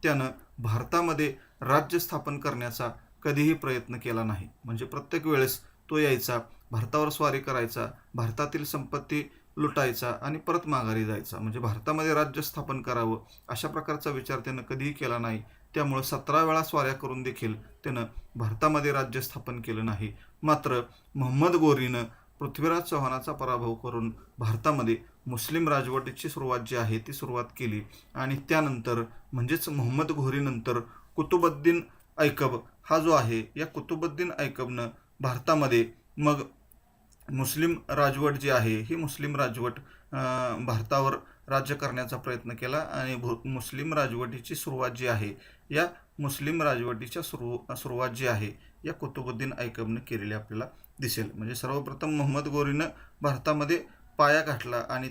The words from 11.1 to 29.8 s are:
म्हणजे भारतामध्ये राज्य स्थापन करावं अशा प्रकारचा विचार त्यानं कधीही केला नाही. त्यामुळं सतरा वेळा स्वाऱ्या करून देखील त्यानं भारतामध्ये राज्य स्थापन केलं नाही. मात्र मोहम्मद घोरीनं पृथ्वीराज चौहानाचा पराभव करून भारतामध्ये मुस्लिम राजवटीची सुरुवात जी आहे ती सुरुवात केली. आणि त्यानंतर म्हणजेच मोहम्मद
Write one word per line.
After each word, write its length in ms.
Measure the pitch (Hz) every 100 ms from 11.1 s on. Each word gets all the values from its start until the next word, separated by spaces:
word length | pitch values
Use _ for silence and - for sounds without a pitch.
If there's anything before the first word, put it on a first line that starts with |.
| 104 - 95
म्हणजे 200 | 110 117
भारतामध्ये 540 | 120 110 - 156 156
राज्य 280 | 151 147 139
स्थापन 400 | 147 156 139 131
करावं 400 | 123 120 113 113 - - -
अशा 180 | 110 156
प्रकारचा 420 | 156 151 147 151
विचार 300 | 139 131 131
त्यानं 220 | 123 131
कधीही 320 | 113 135 143
केला 240 | 143 127 120
नाही. 260 | 117 113 - - -
त्यामुळं 280 | 156 143 131
सतरा 420 | 131 135 139 147
वेळा 200 | 160 160
स्वाऱ्या 300 | 156 151 135
करून 300 | 135 131 127
देखील 380 | 127 113 113 107
त्यानं 440 | - - 147 123 113 - - 120
भारतामध्ये 560 | 107 110 156 151 147
राज्य 300 | 139 127 131
स्थापन 400 | 135 127 123 120
केलं 240 | 113 107 110
नाही. 280 | 101 107 - - -
मात्र 380 | 151 147 143 123 120 - - 139
मोहम्मद 400 | 127 135 170 175
घोरीनं 480 | 156 139 127 123 113 - _ -
पृथ्वीराज 420 | 143 - 160 170
चौहानाचा 500 | 175 151 131 131 139
पराभव 440 | 143 131 123 117 113
करून 380 | 123 117 113 113 - -
भारतामध्ये 600 | 110 110 156 147 113 113 - _ -
मुस्लिम 420 | 120 - 160 160
राजवटीची 600 | 143 127 131 131 - 151
सुरुवात 300 | - 131 123
जी 160 | 113 123
आहे 240 | 110 113
ती 140 | 110
सुरुवात 300 | 139 117 123 120 -
केली. 240 | 120 104 98 - - -
आणि 220 | 131 135 -
त्यानंतर 540 | 160 151 123 117 120 113 - -
म्हणजेच 360 | 127 123 165 -
मोहम्मद 420 | 143